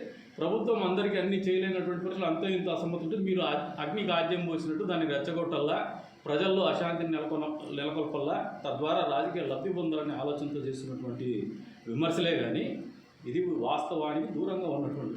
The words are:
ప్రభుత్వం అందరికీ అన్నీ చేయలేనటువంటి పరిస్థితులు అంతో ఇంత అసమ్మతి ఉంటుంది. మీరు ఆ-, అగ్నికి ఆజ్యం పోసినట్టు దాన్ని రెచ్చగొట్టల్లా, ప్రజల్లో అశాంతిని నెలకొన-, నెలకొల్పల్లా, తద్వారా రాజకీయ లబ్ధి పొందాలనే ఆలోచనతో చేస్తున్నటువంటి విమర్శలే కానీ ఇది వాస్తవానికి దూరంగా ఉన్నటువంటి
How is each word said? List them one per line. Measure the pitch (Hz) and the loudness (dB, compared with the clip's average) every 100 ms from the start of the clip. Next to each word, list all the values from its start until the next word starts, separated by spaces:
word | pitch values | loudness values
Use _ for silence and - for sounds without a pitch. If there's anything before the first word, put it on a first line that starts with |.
| - - - - | -8 -14 -16 -4
ప్రభుత్వం | 165 214 220 208 180 | 0 2 2 2 4
అందరికీ | 190 190 190 | 2 2 2
అన్నీ | 180 196 190 | 2 2 2
చేయలేనటువంటి | 185 190 185 170 175 185 | 2 2 0 0 -2 -2
పరిస్థితులు | 185 170 | -2 0
అంతో | 160 190 185 | 0 0 0
ఇంత | 165 160 | 0 0
అసమ్మతి | 175 170 160 | -2 -2 -2
ఉంటుంది. | 208 190 | 0 2
మీరు | 185 147 | 2 2
ఆ-, | 151 147 - | 0 -2 -4
అగ్నికి | 151 208 185 170 | -4 -2 2 2
ఆజ్యం | 165 175 170 | 2 0 0
పోసినట్టు | 160 156 156 180 | -2 -2 -2 0
దాన్ని | 170 156 | 0 2
రెచ్చగొట్టల్లా, | 139 175 165 160 147 147 180 - - - - - | 0 0 0 0 2 2 2 -2 -6 -12 -12 -2
ప్రజల్లో | 151 190 190 165 | 2 4 4 4
అశాంతిని | - 170 165 165 156 | 4 0 0 0 0
నెలకొన-, | 156 156 151 151 143 143 | 0 -2 -2 -4 -6 -4
నెలకొల్పల్లా, | 151 156 147 143 143 - 202 - 143 | -2 0 -2 0 0 0 -2 -4 -4
తద్వారా | 123 151 185 151 135 | -2 2 2 4 2
రాజకీయ | 170 175 139 | 2 0 -2
లబ్ధి | 135 190 175 | -2 -2 0
పొందాలనే | 160 156 147 135 | 0 0 -2 -2
ఆలోచనతో | 143 147 143 143 131 | -2 -2 -2 -2 -4
చేస్తున్నటువంటి | 127 131 127 123 113 123 107 - - - - 113 | -4 -6 -6 -6 -4 -2 0 -2 -6 -12 -14 -4
విమర్శలే | 123 165 165 170 147 | 0 2 4 2 2
కానీ | 113 180 233 - - - - - 123 | 2 0 -2 -4 -8 -14 -20 -14 -4
ఇది | 151 180 151 120 | -2 0 0 0
వాస్తవానికి | 147 - 160 151 302 - 165 | 0 0 0 0 0 -2 -2
దూరంగా | 190 185 175 143 | 0 0 0 0
ఉన్నటువంటి | 139 - 110 | -2 -2 -4